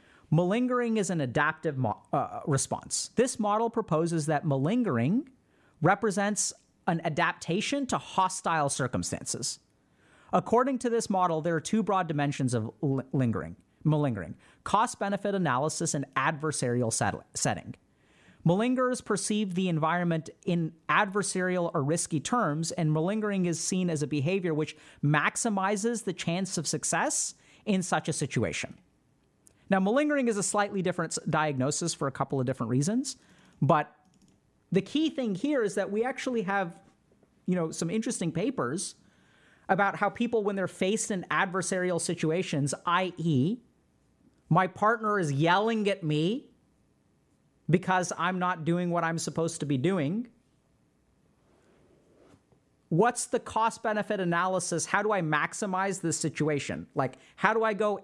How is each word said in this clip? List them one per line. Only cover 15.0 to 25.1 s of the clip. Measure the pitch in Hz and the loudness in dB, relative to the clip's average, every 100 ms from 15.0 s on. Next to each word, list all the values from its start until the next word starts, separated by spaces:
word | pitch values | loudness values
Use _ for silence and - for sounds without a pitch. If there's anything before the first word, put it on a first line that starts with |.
| 202 202 208 | -4 -2 -2
analysis | 196 165 123 156 - 165 | 0 0 0 0 -2 -4
and | 151 135 135 | -4 -2 0
adversarial | 139 151 156 - 127 120 113 | 0 0 -4 -2 0 0 0
set-, | - 104 - - | 0 -2 -2 -10
setting. | - 139 87 - - _ _ _ _ - - 160 | -4 -2 -4 -8 -16 _ _ _ _ -20 -2 2
Malingerers | 185 240 254 254 247 | 2 2 2 0 -2
perceive | - 196 - 214 208 175 | -2 -2 0 0 0 0
the | 190 | 0
environment | 160 156 175 175 160 - - - | 2 0 2 0 0 -4 -8 -2
in | 170 160 - - | 0 -2 -6 0
adversarial | 156 208 202 - 185 185 180 170 | 2 2 0 -2 -2 0 0 0
or | 160 | 0
risky | 139 170 - 151 | 0 0 0 -2
terms, | - 247 180 151 165 | 0 0 2 0 -4
and | - 156 | 0 2
malingering | 156 175 220 208 196 175 | 2 2 0 0 0 0
is | 156 | 0
seen | - 185 180 | -2 0 0
as | 156 | 0
a | 147 | 0
behavior | 147 143 196 175 | 0 0 0 0
which | 151 156 - - - | 0 -2 -6 -20 -2
maximizes | 143 | 2